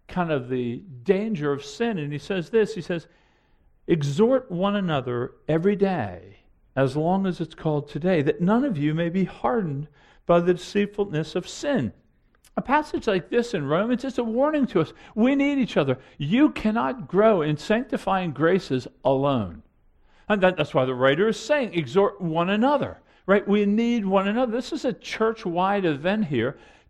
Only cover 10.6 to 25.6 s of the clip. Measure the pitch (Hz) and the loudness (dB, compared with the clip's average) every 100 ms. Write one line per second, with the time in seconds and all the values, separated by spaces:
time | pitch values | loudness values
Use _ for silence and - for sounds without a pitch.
10.6 | - 202 202 214 202 151 156 185 - - | 0 -2 -2 -2 -4 -2 -4 -6 -8 -8
11.6 | 294 254 113 - _ _ _ _ _ - | -2 0 -2 -6 _ _ _ _ _ -8
12.6 | - 294 302 302 - 190 - 233 240 185 | 0 0 0 -4 0 0 0 -2 0 -2
13.6 | 139 160 226 254 269 254 233 226 285 302 | 0 0 2 -2 -2 -4 -2 0 0 2
14.6 | 254 170 156 - - 214 247 277 277 285 | 0 0 -2 -4 -10 0 2 4 2 2
15.6 | 214 190 139 127 - - 147 233 294 - | 0 0 0 -2 -6 -8 0 4 4 2
16.6 | 214 220 262 254 147 185 220 190 151 151 | -2 0 -2 -6 -2 4 4 4 2 -2
17.6 | - 220 262 240 - 190 180 127 160 185 | 0 -2 -2 -6 -2 -2 -2 0 2 2
18.6 | - 131 - _ 131 135 143 131 95 80 | 0 -4 -6 _ 0 2 2 0 -2 -10
19.6 | - _ _ _ _ _ - 208 185 180 | -20 _ _ _ _ _ -4 2 2 2
20.6 | 147 151 131 123 131 151 214 - - 294 | 0 2 0 2 4 4 2 0 0 0
21.6 | 220 170 131 170 196 - 175 160 226 208 | 0 -4 0 2 2 0 -4 -2 0 2
22.6 | 254 285 107 - _ _ - 202 - 208 | 2 2 -2 -8 _ _ 2 2 4 2
23.6 | 202 208 233 240 196 196 196 226 262 233 | 2 2 2 0 2 2 2 0 0 -2
24.6 | - 330 262 - - - 220 226 185 170 | -6 -4 -4 -4 -8 -2 -2 -2 -4 -2